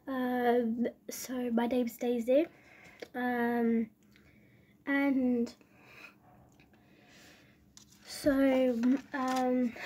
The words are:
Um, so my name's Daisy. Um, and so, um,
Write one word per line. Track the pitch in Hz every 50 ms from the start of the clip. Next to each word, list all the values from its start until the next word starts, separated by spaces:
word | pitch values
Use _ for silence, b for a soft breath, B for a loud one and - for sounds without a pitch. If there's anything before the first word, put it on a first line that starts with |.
| - -
Um, | 269 254 254 247 247 247 240 240 240 240 240 226 226 240 233 - - _ _ -
so | - - - - 254 254 247 247
my | 233 226 240
name's | 233 254 247 247 233 - -
Daisy. | 247 240 247 240 226 233 254 285 339 - B B B B B B B B B B B - -
Um, | 247 247 247 247 240 240 240 240 240 233 233 233 226 226 - _ _ _ b b b b b b b b b b b b b b b -
and | - 277 277 277 277 269 269 254 247 247 240 233 240 - - B B B B B B B B B B B B B - - - - - _ - - _ _ B B B B B B B B B B B B B B B B B B B - - - - - - -
so, | - - - - 302 269 269 269 269 262 262 262 254 240 226 233 247 262 - - -
um, | - 277 254 254 254 262 254 254 254 254 254 233 - B B